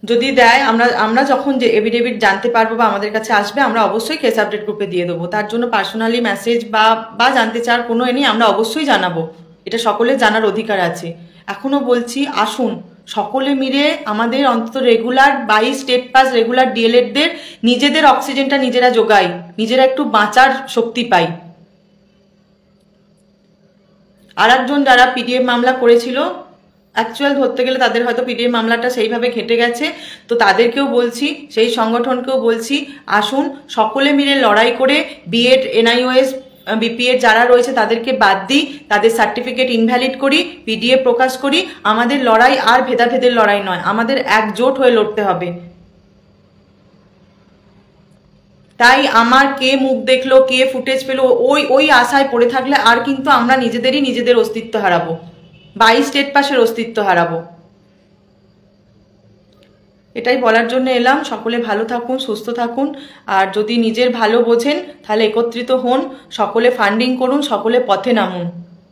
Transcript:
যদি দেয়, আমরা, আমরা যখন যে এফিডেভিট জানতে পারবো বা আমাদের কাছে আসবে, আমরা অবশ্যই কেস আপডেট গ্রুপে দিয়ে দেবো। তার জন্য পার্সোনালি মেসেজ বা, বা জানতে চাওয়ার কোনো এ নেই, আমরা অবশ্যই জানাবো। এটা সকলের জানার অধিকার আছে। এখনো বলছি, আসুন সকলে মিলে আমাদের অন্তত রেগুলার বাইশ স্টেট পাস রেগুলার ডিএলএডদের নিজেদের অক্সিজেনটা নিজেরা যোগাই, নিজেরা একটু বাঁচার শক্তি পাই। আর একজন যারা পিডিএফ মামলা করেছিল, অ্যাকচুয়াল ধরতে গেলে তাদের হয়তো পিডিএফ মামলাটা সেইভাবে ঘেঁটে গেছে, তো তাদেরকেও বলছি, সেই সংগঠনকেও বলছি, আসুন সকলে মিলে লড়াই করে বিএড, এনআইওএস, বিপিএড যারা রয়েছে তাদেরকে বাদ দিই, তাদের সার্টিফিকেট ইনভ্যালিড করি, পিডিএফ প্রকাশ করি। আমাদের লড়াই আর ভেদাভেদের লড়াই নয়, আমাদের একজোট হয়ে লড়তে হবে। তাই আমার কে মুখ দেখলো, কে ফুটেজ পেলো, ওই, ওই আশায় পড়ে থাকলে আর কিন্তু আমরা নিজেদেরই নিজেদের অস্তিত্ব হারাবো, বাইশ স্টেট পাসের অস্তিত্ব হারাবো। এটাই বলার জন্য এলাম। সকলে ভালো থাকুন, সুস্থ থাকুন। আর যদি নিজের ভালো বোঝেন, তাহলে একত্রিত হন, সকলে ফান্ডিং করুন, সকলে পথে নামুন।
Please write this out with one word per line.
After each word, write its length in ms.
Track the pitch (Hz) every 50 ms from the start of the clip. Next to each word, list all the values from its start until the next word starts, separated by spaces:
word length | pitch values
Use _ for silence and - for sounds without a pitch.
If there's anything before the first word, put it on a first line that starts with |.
| -
যদি 260 | 208 233 233 247 269
দেয়, 300 | 269 254 240 226 233 269
আমরা, 240 | 269 247 226 233 233
আমরা 380 | 247 - - 208 214 226 247 277
যখন 360 | 285 277 262 - 285 269 254
যে 80 | 247 220
এফিডেভিট 540 | - 214 214 233 220 240 233 247 - 208
জানতে 280 | 220 202 190 208 - 240
পারবো 260 | 233 233 226 220 226
বা 100 | 226 233
আমাদের 260 | 220 196 202 202 208
কাছে 220 | 214 220 220 - 233
আসবে, 280 | 202 202 208 - 285
আমরা 220 | 277 240 220 233 214
অবশ্যই 340 | 190 190 220 226 - 311 311
কেস 220 | - 233 220 220
আপডেট 240 | 214 202 214 202 -
গ্রুপে 240 | - 202 - 202 180
দিয়ে 180 | 175 180 175
দেবো। 220 | 175 170 160 170 175
তার 200 | 196 214 208 208
জন্য 200 | 220 233 240 233
পার্সোনালি 540 | 226 208 190 185 - 226 226 226 233 247
মেসেজ 500 | 240 220 196 233 - 233 240 233 233 220
বা, 340 | 214 214 214 220 226 220 220 - - -
বা 120 | 233 254
জানতে 300 | 277 254 226 220 226 233
চাওয়ার 280 | - 240 240 240 233 240
কোনো 180 | 226 226 247
এ 60 | 254
নেই, 120 | 247 262 285
আমরা 220 | 254 214 220 233
অবশ্যই 400 | 220 202 196 226 220 - 302 311
জানাবো। 420 | 277 233 196 185 180 170 165 165 160 - - - - - _ _
এটা 120 | - - 226
সকলের 400 | 226 233 202 - 233 240 269 -
জানার 280 | 233 214 208 220 220
অধিকার 340 | 208 190 214 214 220 208 190
আছে। 340 | 180 170 165 - - 170 165 - - - _ - _ -
এখনো 320 | 196 - - 269 269 277
বলছি, 480 | 247 240 247 240 233 - - 269 277 277
আসুন 560 | - - 214 214 - - 254 220 - - - - - _ _ -
সকলে 460 | - 220 196 - - 262 262 269 285
মিলে 440 | 262 269 262 254 277 285 302 320 320 -
আমাদের 420 | 220 208 208 233 233 240 269 285 269
অন্তত 300 | 240 226 226 - - 269
রেগুলার 600 | 254 240 233 220 220 240 254 269 269 285 269 247
বাইশ 400 | 233 220 214 214 220 262 277 269
স্টেট 340 | - - 247 247 247 -
পাস 220 | - 262 262 262 254
রেগুলার 400 | 233 226 226 247 254 262 247 208
ডিএলএডদের 560 | 226 226 226 233 247 247 208 - 277 302 339 339 - - - - - -
নিজেদের 420 | 226 247 240 285 285 240 311 302
অক্সিজেনটা 520 | 285 254 262 - - 269 262 269 269 285 277
নিজেরা 320 | 262 247 233 247 247 247
যোগাই, 380 | - 226 214 - 214 202 190 175 170 175 - - - -
নিজেরা 260 | 220 226 240 262 262
একটু 200 | 370 523 403 294
বাঁচার 640 | 226 208 214 208 214 - 247 262 277 262 - - -
শক্তি 360 | - 240 226 233 - 247 240
পাই। 240 | 233 202 180 165 165 170 - - - - _ - _ _ _ _ _ _ _ _ _ _ _ _ _ _ _ _ _ _ _ _ _ _ _ _ _ _ _ _ _ _ _ _ _ _ _ _ _ _ _ _ _ _ _ _ _ _ _ _ _ _ _ _ _ -
আর 140 | - 196 226
একজন 340 | 247 262 254 254 285 285 277
যারা 220 | 269 254 247 247
পিডিএফ 360 | 254 254 254 233 240 247 254
মামলা 300 | 254 247 240 240 240 254
করেছিল, 520 | 254 254 240 233 233 233 233 254 247 269 311 349 370 - - - - _ _ _ _ _ _ _ _
অ্যাকচুয়াল 420 | - 233 240 233 - 277 285 285
ধরতে 300 | 277 269 - - - 247
গেলে 140 | 254 262 262
তাদের 260 | 247 233 220 233 240
হয়তো 180 | 247 233 240 247
পিডিএফ 280 | 254 240 - 233 240
মামলাটা 380 | 240 233 226 226 233 233 240 247
সেইভাবে 420 | 247 254 208 220 240 233 233 247
ঘেঁটে 260 | 240 233 208 226 233 233
গেছে, 340 | 240 240 233 240 294 320 339 - - - - - _ _
তো 80 | 233
তাদেরকেও 520 | 233 226 202 190 190 240 240 233 269 277 269
বলছি, 600 | 233 247 240 233 233 233 277 302 302 - - -
সেই 220 | - 220 226 240 233
সংগঠনকেও 680 | 247 226 220 226 240 240 262 254 247 240 254 262 254
বলছি, 440 | 220 233 226 226 226 - 277 294 285 - - - - -
আসুন 500 | - 208 208 208 269 269 302 - - - - -
সকলে 420 | - - 220 220 - 269 277 294
মিলে 240 | 285 277 277 277 277
লড়াই 400 | 277 254 220 208 214 226 247 233 240
করে 380 | 262 262 285 302 302 - - - - 175
বিএড, 320 | 175 233 233 254 262 262
এনআইওএস, 760 | 262 - - 220 233 233 233 247 254 254 254 262 262 262 262 - - - - - _ - 208 226
বিপিএড 420 | 220 233 233 240 240 247 254 254
যারা 240 | 240 233 214 226 240
রয়েছে 280 | 247 247 240 240 247 247
তাদেরকে 380 | 202 - 214 226 233 - 269
বাদ 360 | 240 214 220 196 190 190 185 -
দিই, 320 | 269 285 330 - - - - -
তাদের 200 | 214 208 202 226
সার্টিফিকেট 600 | 220 226 220 - - 240 226 254 233 226 254 247
ইনভ্যালিড 500 | 240 226 226 226 247 247 254 262 262 -
করি, 380 | 277 277 277 320 349 - - - -
পিডিএফ 380 | - 220 214 220 240 262 262 262
প্রকাশ 340 | 254 233 233 262 262 254 -
করি। 280 | - 277 277 339 381 - - - -
আমাদের 400 | 208 214 226 240 233 277 285 254
লড়াই 360 | 233 220 220 240 262 277 262
আর 220 | - 220 240 254
ভেদাভেদের 520 | 247 - 254 226 233 240 247 262 - 247 240
লড়াই 300 | 233 220 202 202 202 196
নয়, 120 | 190 180 170
আমাদের 400 | 165 175 202 220 233 226 277 247
একজোট 600 | - - 196 220 220 208 208 196 240 269 269 269
হয়ে 140 | 269 247
লড়তে 320 | 240 220 208 214 - - 208
হবে। 300 | 196 180 165 180 175 175 - - - - _ _ _ _ _ _ _ _ _ _ _ _ _ _ _ _ _ _ _ _ _ _ _ _ _ _ _ _ _ _ _ _ _ _ _ _ _ _ _ _ _ _ _ _ _ _ _ _ _ _ _ _ _ _ _ _ _ _ _ _ _
তাই 300 | 240 240 262 277 285 -
আমার 460 | - 226 233 233 247 262 277 269 269 262
কে 160 | 254 262 269
মুখ 280 | 262 269 269 262 226 214
দেখলো, 380 | - 262 254 262 269 262 262
কে 280 | 262 262 254 254 262 262 262
ফুটেজ 320 | 254 254 262 262 262 -
পেলো, 180 | - 262 262 262
ওই, 420 | 254 240 233 226 262 285 302 285 -
ওই 220 | 247 277 311 311
আশায় 360 | 285 247 - 247 262 277 269 -
পড়ে 180 | 240 233 233 240
থাকলে 260 | 247 262 254 262 285
আর 240 | 269 - 226 233 247
কিন্তু 300 | 247 277 277 269 262 294
আমরা 280 | 277 247 233 240 269 262
নিজেদেরই 440 | 247 226 208 240 240 262 262 294
নিজেদের 360 | 277 254 233 - 240 240 247 233
অস্তিত্ব 420 | 220 - - 226 220 - - 214
হারাবো, 380 | 202 190 175 165 170 170 165 - - - - - - - - - _ - - 196
বাইশ 280 | 226 220 226 269 277
স্টেট 280 | - - 285 277 277 -
পাসের 260 | 285 277 277 285 254
অস্তিত্ব 440 | 226 220 - - 220 220 - 226 208
হারাবো। 380 | 196 180 170 170 165 165 165 165 - - - _ _ _ _ _ _ _ _ _ _ _ _ _ _ _ _ _ _ _ _ _ _ _ _ _ _ _ _ _ _ _ _ _ _ _ _ _ _ _ _ _ _ _ _ _ _ _ _ _ _ _
এটাই 220 | 233 226 247 247 254
বলার 300 | 247 226 220 226 233 226
জন্য 220 | 240 262 254 262
এলাম। 340 | 254 240 240 226 269 302 302
সকলে 340 | - 233 214 214 226 233 240
ভালো 280 | 233 220 208 208 220
থাকুন, 320 | 226 247 240 240 247 262 262
সুস্থ 320 | - - 214 214 - -
থাকুন। 460 | 233 240 240 233 233 254 277 302 285 - - - - - _ -
আর 200 | 202 190 190 190 190
যদি 240 | 208 214 214 240 240
নিজের 320 | 226 220 214 220 247 247
ভালো 320 | 240 233 226 208 226 240
বোঝেন, 380 | 240 226 233 233 - 277 302 359 - - - - - -
তাহলে 180 | 214 220 226
একত্রিত 460 | 214 214 226 233 233 - 233 247 247
হন, 440 | 254 254 254 240 254 269 - - - - - -
সকলে 380 | - - 214 196 - 226 233 247
ফান্ডিং 480 | 247 240 220 202 202 220 247 254 254 254
করুন, 240 | 254 254 262 294
সকলে 420 | 285 - 226 202 208 226 233 247 254 -
পথে 260 | 202 190 - 254 254
নামুন। 380 | 220 196 185 185 180 175 175 - - - - - _ _ _